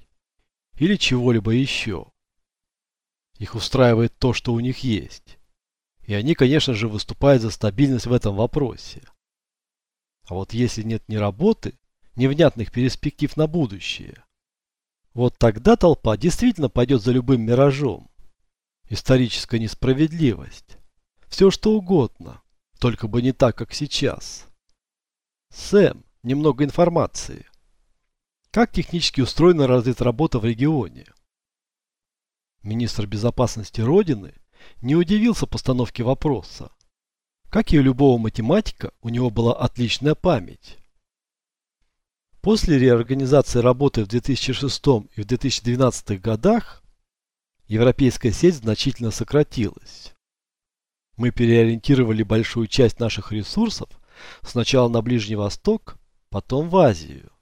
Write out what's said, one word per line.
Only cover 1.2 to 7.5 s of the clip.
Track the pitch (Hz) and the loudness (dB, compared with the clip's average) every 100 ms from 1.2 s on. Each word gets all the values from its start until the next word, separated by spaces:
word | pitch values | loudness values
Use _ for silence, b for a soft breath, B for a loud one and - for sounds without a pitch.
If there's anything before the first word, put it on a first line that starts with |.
| 123 117 104 | 2 0 2
еще. | 117 135 - - 87 53 _ _ _ _ _ _ _ _ _ _ _ _ - | 0 0 -4 -8 -10 -12 _ _ _ _ _ _ _ _ _ _ _ _ -16
Их | 104 113 | -12 -8
устраивает | - 135 123 113 117 - | -2 4 4 4 2 0
то, | 131 | -2
что | 113 - | -2 -2
у | 117 | -4
них | 120 - | -2 -4
есть. | 131 104 64 - _ - _ _ _ _ _ _ | -2 -4 -6 -18 _ -20 _ _ _ _ _ _
И | - | -8
они, | 101 120 165 | -4 -2 2
конечно | 127 151 - | 4 2 0
же, | 110 113 | -2 -4
выступают | 104 - - 139 135 | -6 -8 0 4 4
за | 110 | 2